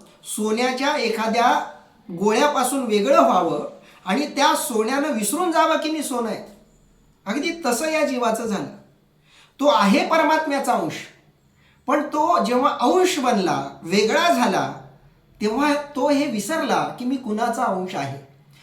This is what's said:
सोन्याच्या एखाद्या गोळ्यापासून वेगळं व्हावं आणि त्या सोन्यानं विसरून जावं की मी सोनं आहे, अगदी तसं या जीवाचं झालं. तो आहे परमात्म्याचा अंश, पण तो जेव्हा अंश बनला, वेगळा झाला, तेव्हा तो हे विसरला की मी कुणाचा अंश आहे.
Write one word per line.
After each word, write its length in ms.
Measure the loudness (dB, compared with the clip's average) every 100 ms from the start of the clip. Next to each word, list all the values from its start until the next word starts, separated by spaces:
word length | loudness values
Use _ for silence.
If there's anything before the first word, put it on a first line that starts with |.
| -20 -20
सोन्याच्या 720 | -10 -4 -2 0 0 0 -2 0
एखाद्या 760 | -2 -2 -2 2 2 2 -2 -12 -20 _ -14
गोळ्यापासून 680 | -2 0 4 2 2 0 -2
वेगळं 380 | 0 2 4 6
व्हावं 420 | 6 4 0 -2 -8 -14 -20 -10
आणि 220 | -4 -2 -2
त्या 280 | 2 2
सोन्यानं 580 | 2 0 -2 0 0 -2
विसरून 400 | -2 -2 -2 0
जावं 240 | 2 2 2
की 140 | -2
मी 120 | -4
सोनं 260 | -4 -4 -4
आहे, 260 | -6 -12 -20 _ _ _ _ _ _ -6
अगदी 240 | -4 -4 -4 -4
तसं 220 | -2 -2
या 160 | 0
जीवाचं 400 | -2 0 -2 -2
झालं. 400 | -2 -4 -6 -12 -20 _ _ _ _ _ _ 0
तो 60 | 2
आहे 400 | 4 4 4 4
परमात्म्याचा 680 | 2 4 2 0 -2 0
अंश, 200 | 0 -2 -6 -14 -20 _ _ _ _ _ _ -2
पण 160 | -2
तो 420 | 0 0 2 2
जेव्हा 320 | 2 2 0 2
अंश 380 | 2 4 2 2
बनला, 600 | 0 0 0 -2 -6 -10
वेगळा 520 | -2 2 2 2 2
झाला, 400 | 2 2 0 -4 -8 -18 -20 -20 _ _ -6
तेव्हा 340 | -2 0 0
तो 340 | 0 -4 -2 0
हे 180 | 2 0
विसरला 680 | -4 -4 -4 0 -2 -2 -6
की 60 |
मी 120 | -6 -4
कुणाचा 480 | -4 -2 -2 -2
अंश 300 | -2 -2 -4
आहे. 400 | -6 -6 -8 -16 _ _ -20